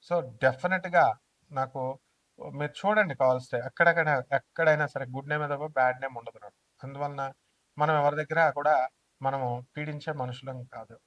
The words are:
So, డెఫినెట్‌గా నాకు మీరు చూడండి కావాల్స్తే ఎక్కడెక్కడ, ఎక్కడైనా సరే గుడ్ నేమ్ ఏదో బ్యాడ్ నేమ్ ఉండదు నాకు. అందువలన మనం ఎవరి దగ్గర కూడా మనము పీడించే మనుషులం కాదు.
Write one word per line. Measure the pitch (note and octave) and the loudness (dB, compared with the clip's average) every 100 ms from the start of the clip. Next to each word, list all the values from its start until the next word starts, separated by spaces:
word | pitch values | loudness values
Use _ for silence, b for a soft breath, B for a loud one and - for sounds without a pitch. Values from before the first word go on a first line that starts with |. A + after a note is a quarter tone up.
| - | -2
So, | F3 C3 - | -2 -2 2
డెఫినెట్‌గా | C3 - F3+ F#3 F3+ F3 C#3 G#2+ _ _ _ | 2 2 0 -2 2 4 4 2 _ _ _
నాకు | C#3+ C3 C3+ B2+ C3+ _ _ _ _ | -6 -6 -4 -6 -8 _ _ _ _
మీరు | D3+ C#3 D3 | -14 -6 -8
చూడండి | - G3 G#3+ G3 C3+ | -4 0 2 2 2
కావాల్స్తే | C3 B2+ B2 A#2+ | 2 2 -2 -6
ఎక్కడెక్కడ, | B2 - E3+ E3+ D#3 C#3+ B2 | -6 2 4 4 2 0 0
ఎక్కడైనా | C3+ - - D#3+ D3+ D3 | -2 -2 0 4 4 0
సరే | C#3 C3 | -4 -8
గుడ్ | B2+ C#3 | -8 -4
నేమ్ | D3+ | -4
ఏదో | D3 C#3+ D3+ | -2 -4 -4
బ్యాడ్ | D3+ B2+ B2+ | 2 2 2
నేమ్ | C3 A#2+ | -6 -10
ఉండదు | A#2 A2+ | -14 -18
నాకు. | G#2 _ _ _ | -20 _ _ _
అందువలన | C3 C#3 C#3+ C#3+ C3+ C#3 _ _ _ - | -14 -8 -8 -6 -8 -10 _ _ _ -2
మనం | D3+ D#3 | 2 4
ఎవరి | C#3+ D3 | 2 0
దగ్గర | D3 D#3+ D#3+ | -2 2 2
కూడా | C#3+ D3 D3 B2+ _ _ _ | 2 2 4 2 _ _ _
మనము | C3+ C3+ B2+ B2 B2+ - | -4 -2 -4 -4 -8 -10
పీడించే | D3+ D3 D#3 | -8 -8 -8
మనుషులం | D3 B2+ B2 C3 B2+ | -6 -6 -8 -12 -12
కాదు. | B2 A#2+ A2 A#2 | -12 -16 -18 -20